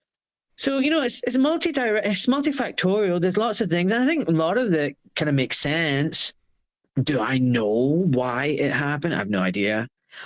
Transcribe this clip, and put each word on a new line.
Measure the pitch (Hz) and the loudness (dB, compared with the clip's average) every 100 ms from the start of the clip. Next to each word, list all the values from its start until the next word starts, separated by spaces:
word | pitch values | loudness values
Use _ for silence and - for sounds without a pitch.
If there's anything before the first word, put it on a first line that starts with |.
| _ _ _ _ _ - | _ _ _ _ _ -4
So, | 277 269 | -2 0
you | 277 | 2
know, | 320 | 0
it's, | 247 - - | 0 -2 -2
it's | 247 | 0
multi-dire-, | 277 330 339 277 240 214 | 2 2 -2 -2 0 0
it's | 208 196 - | 0 -2 0
multifactorial. | 277 285 277 220 - 185 202 196 175 | 0 0 -2 -4 -2 0 2 0 0
There's | 180 185 | 0 0
lots | 226 208 | 0 0
of | 185 | 0
things. | 175 185 | 0 2
And | 226 | 2
I | 254 | 2
think | 320 196 | 0 0
a | |
lot | 160 160 208 | 2 2 0
of | 240 | 2
it | 160 143 - - - | 0 0 -6 -12 -4
kind | 151 | 0
of | 139 | 0
makes | 127 - | 2 0
sense. | 139 160 160 139 156 - - - _ _ _ _ _ - | 0 0 0 0 0 0 -2 -4 _ _ _ _ _ -4
Do | 135 135 | 0 0
I | 113 131 | 0 0
know | 127 120 104 110 131 160 185 | 2 2 2 2 2 2 2
why | 123 123 123 143 | 0 0 -2 -2
it | 147 143 | 0 -2
happened? | 135 143 147 165 | -2 -2 -2 -2
I | - | -4
have | 101 | -2
no | 101 | -2
idea. | 92 95 101 107 120 _ _ - | 0 0 -2 -2 -4 _ _ -18